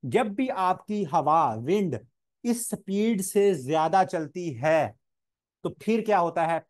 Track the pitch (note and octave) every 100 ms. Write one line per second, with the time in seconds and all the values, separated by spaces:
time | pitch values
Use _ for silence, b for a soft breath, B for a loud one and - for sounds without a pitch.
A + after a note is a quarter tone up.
0 | C3+ F3 A#3 G3+ C4 F#3 F#3 F#3 - G#3
1 | F3 D#3+ C#3+ D#3+ D3 A2+ A#2+ G3+ F#3+ A#2+
2 | - _ _ _ A#3+ A#3 - - - G3
3 | A3 A3 F#3 G#3 G3+ F3 B2+ D#3 D#3+ F#3+
4 | F#3 F3 D3+ F3+ E3+ A#2+ D3 D#3+ B2 -
5 | _ _ _ _ _ _ F3 - - A3+
6 | A3 G3+ E3+ E3+ D#3+ E3 -